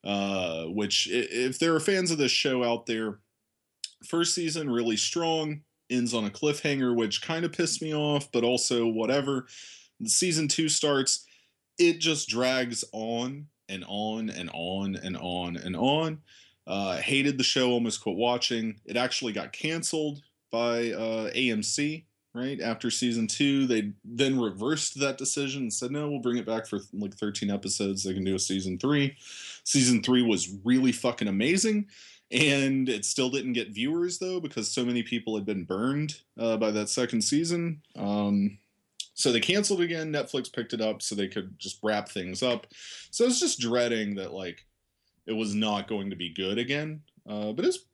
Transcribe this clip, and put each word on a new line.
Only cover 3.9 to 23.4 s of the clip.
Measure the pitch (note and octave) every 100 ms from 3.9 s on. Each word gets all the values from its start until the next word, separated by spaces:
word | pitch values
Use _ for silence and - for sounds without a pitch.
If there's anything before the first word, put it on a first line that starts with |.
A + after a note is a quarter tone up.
| _ -
first | E3+ E3+
season | - E3 D#3+ D3
really | A#2+ A2+ G#2+
strong, | - E3+ E3 E3 D#3 D3+ _ _ _
ends | B2 A#2+
on | A#2
a | G#2
cliffhanger, | - D3+ D3 D3+ C#3 B2+ A#2+
which | A2 -
kind | - D#3+
of | E3+
pissed | - E3 -
me | D#3
off, | D3+ D3 D3 C#3+
but | B2 A#2+
also | B2 - A#2+ A2+
whatever. | A2 A2 C#3 C3+ C3+ B2+ - - - - _ A2+
Season | - F#3 D#3+ D3+
two | - D#3+
starts, | D3 D3 C#3 C3 - - - _ _ _ -
it | E3+ E3
just | D#3+ D3+ -
drags | A2+ B2+ C3 B2 A#2 -
on | A2 A2 A#2 B2 C#3 D3 _ -
and | F#2+ F2
on | G2+ G#2+ A2 A2
and | - F2
on | - E2+ F#2+ G2 G2
and | F#2 F2+
on | F2+ F2+ F2 E2+
and | F2+ E2+
on. | B2 D3 D#3+ D#3 _ - - _ -
Uh, | G2 G2 F2
hated | - C#3 C#3 C3+
the |
show, | B2 - B2+
almost | A#2+ A#2 -
quit | - F#2
watching. | A#2+ B2 - A#2 A2+ G#2 -
It | A#2
actually | B2+ - B2+
got | G2+ D#2+
canceled | - D3+ E3 D#3+ D#3 D3+ C#3+ _ _ _
by, | A#2 A#2+ A#2 A#2
uh, | F#2 A2+ A2+ A2 -
A | B2+
M | G#2+
C, | G#2 - D3 D#3 - _ _
right, | A#2+ C3 C#3
after | G#2+ A2 A#2+
season | G#2+ B2 A2+ A2
two. | -